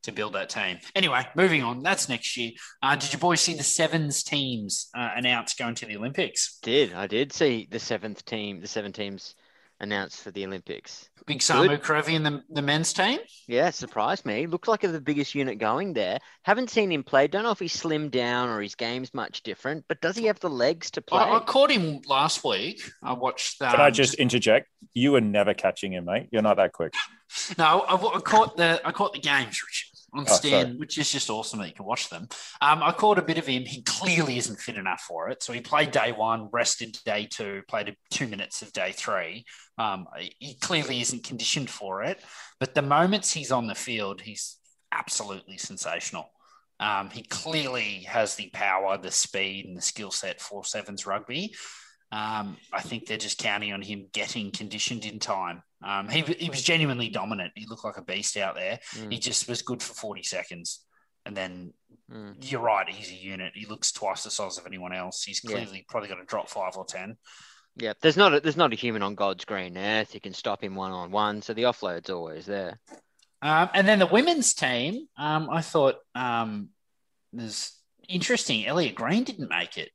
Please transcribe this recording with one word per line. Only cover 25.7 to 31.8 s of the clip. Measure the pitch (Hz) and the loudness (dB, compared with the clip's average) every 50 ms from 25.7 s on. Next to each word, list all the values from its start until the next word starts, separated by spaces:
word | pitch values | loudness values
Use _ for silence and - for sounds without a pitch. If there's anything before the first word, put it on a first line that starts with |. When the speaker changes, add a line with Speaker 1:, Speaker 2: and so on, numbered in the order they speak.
| 90 - - 98 92 | 0 0 -4 -4 -4
Speaker 3:
him, | 90 87 | -4 -2
mate. | 87 95 113 - - | -2 -2 -2 -2 0
You're | - 110 | 0 4
not | 107 107 101 92 | 6 6 6 6
that | 95 90 - | 6 4 4
quick. | - 85 78 - - - - - _ _ _ - - - - 185 165 | -2 -4 -2 -2 -4 -6 -6 -8 _ _ _ -8 -8 -6 -6 0 4
Speaker 1:
No, | 165 156 160 185 - - | 6 6 6 6 4 4
I, | 185 185 185 226 170 190 | 2 2 2 2 0 0
I | |
caught | - - 220 214 220 - - - | 0 6 8 8 8 6 4 4
the, | 170 165 165 165 - | 4 4 4 4 2
I | 151 | -2
caught | - - 202 190 - | 0 0 0 0 0
the | - | -2
games, | - 151 143 139 127 110 - - - | 0 2 2 2 2 0 -4 -6 -6
Richard, | - - - - - _ - - _ - | -4 -6 -8 -8 -8 _ -20 -20 _ -8
on | 139 143 - | -6 4 4
Speaker 3:
Oh, | 196 | 4
Speaker 1:
Stan, | 185 - 147 127 98 - | 6 6 6 4 4 4
Speaker 3:
sorry. | 123 123 127 | 2 -2 -8
Speaker 1:
which | 151 - - 156 | -8 -6 -2 -2
is | 147 - | 0 0
just | - 139 - - | 0 0 -2 -2
awesome | 110 107 110 - - 110 | -2 -4 -4 -6 -6 -6
that | 98 82 | -8 -8
you | - | -10
can | - | -14